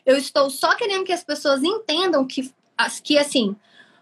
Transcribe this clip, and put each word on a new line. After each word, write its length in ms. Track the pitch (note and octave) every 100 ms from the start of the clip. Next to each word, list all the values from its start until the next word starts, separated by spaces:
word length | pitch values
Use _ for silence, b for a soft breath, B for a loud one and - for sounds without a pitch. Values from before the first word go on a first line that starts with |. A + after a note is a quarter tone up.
| C4
Eu 120 | C#4
estou 320 | C4+ D4 C#4
só 260 | C4+ D#4+ -
querendo 280 | G#4+ F#4+ F#4+
que 60 |
as 120 | E4+
pessoas 380 | - D4 D4 C4+
entendam 640 | D#4+ A4 - D#4 F#4+ D4 C4
que, 260 | - C4 _ _ -
as, 220 | G#3+ -
que 180 | - D4
assim, 380 | C#4+ C#4 G3+ G#3 b b b b